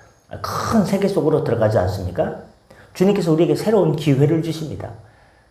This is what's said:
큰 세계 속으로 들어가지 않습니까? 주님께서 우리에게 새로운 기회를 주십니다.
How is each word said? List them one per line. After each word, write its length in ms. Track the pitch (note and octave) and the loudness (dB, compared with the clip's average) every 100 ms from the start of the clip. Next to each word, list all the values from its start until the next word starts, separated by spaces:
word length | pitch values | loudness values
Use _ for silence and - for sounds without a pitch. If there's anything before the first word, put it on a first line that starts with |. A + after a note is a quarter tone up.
| - _ _ - | -20 _ _ -12
큰 420 | - - - A3+ | -8 -6 -2 0
세계 240 | F3 G3 G3 | 2 0 0
속으로 340 | E3 D3 D3 | 0 0 0
들어가지 360 | C3 A2 G#2+ A2 | 0 0 2 2
않습니까? 640 | F#2 G2 F2+ - G3 - - _ _ - - | 0 -2 -6 -4 -4 -6 -16 _ _ -20 -10
주님께서 400 | - F#3 G3 E3+ | 0 2 2 2
우리에게 220 | D#3 E3 | 2 2
새로운 420 | A2+ G#3 A3 E3 D3 | 0 2 2 2 0
기회를 460 | - C3 D3+ E3 | 2 2 4 2
주십니다. 480 | E3 D#3 D#3 F2+ - - - _ _ _ _ | -2 -6 -8 -10 -12 -16 -20 _ _ _ _